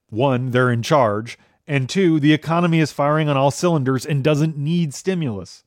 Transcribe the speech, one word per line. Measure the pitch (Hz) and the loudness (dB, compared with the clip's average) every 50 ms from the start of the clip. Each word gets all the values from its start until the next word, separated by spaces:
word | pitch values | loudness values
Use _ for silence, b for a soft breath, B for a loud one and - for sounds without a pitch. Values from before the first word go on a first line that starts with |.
| _ _ | _ _
one, | 107 107 135 143 131 123 127 131 | -4 -2 0 0 0 0 -2 0
they're | 120 127 127 123 | 0 2 2 2
in | 120 117 | 2 0
charge, | 113 - 156 147 123 107 101 107 117 120 - - _ _ _ _ _ - | 0 2 2 2 4 2 0 -2 -6 -8 -14 -18 _ _ _ _ _ -4
and | 143 139 131 120 | -2 -2 -2 -2
two, | - 190 196 170 160 151 | 0 2 2 2 2 4
the | 139 151 | 4 4
economy | 151 151 - 147 165 170 175 170 165 160 | 2 2 0 -2 -2 0 2 2 2 2
is | 156 131 - | 0 0 0
firing | - 143 147 151 156 160 147 | -2 0 0 0 0 0 0
on | 143 | 0
all | 135 135 143 | 2 2 0
cylinders | 135 - - 175 165 151 131 131 135 123 - | 0 0 0 0 0 0 0 0 -2 -2 -2
and | - 151 139 127 | -4 -4 -2 0
doesn't | 151 151 143 156 160 151 147 | 0 2 2 0 -2 -2 -4
need | 139 151 170 175 170 147 - | -4 -2 -2 -2 -2 -4 -6
stimulus. | - - 190 190 175 160 127 107 98 85 - - - _ | -6 -6 -6 -4 -4 -4 -4 -6 -6 -10 -14 -18 -20 _